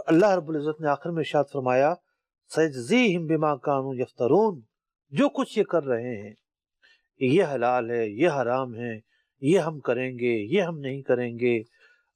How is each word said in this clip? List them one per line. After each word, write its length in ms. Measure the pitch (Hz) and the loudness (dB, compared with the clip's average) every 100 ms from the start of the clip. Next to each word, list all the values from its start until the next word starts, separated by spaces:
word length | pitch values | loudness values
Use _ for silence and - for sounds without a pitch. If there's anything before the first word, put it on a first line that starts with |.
| - | 2
اللہ 180 | 165 208 | 4 4
رب 240 | 185 151 | 2 -2
العزت 320 | 156 151 156 | -4 -4 -4
نے 60 | 151 | -2
آخر 220 | 139 170 | -2 -2
میں 100 | 165 | -4
ارشاد 240 | 139 151 143 | 0 0 0
فرمایا، 400 | 143 127 127 143 175 _ _ _ _ _ | -2 0 2 2 0 _ _ _ _ _
"سَيَجْزِيهِمْ 800 | - 160 131 120 240 240 175 156 | 0 0 -2 2 4 4 0 0
بِمَا 280 | 160 156 139 | 0 0 0
كَانُوا 400 | - 139 135 127 | -2 -2 -2 -6
يَفْتَرُونَ"، 640 | 127 - 120 170 220 156 110 _ _ _ _ | -6 -2 2 4 4 -2 -16 _ _ _ _
جو 200 | 139 277 | 0 0
کچھ 300 | 277 254 220 | 0 -4 -2
یہ 40 | |
کر 200 | 175 170 | 0 0
رہے 440 | 139 117 123 110 104 | 0 -4 -4 -8 -12
ہیں، 60 | 107 _ _ _ _ _ _ _ _ | -18 _ _ _ _ _ _ _ _
یہ 260 | 127 165 | 2 4
حلال 460 | 165 131 120 127 117 | 2 0 0 0 0
ہے، 180 | 120 110 | -2 -4
یہ 220 | 104 170 | 0 0
حرام 460 | 143 117 127 127 113 | 2 0 -2 -4 -8
ہے، 240 | 120 110 _ _ _ _ | -8 -10 _ _ _ _
یہ 200 | 139 190 | 0 2
ہم 200 | 156 151 | 0 -6
کریں 320 | 131 120 127 | -4 -2 -4
گے، 460 | 123 120 113 104 190 | -4 -2 -2 0 -2
یہ 40 | |
ہم 180 | 180 160 | -2 -6
نہیں 220 | 135 139 | -8 -8
کریں 380 | 135 123 123 117 | -2 -2 -2 -2
گے، 240 | 123 117 110 _ _ _ _ | 0 0 -4 _ _ _ _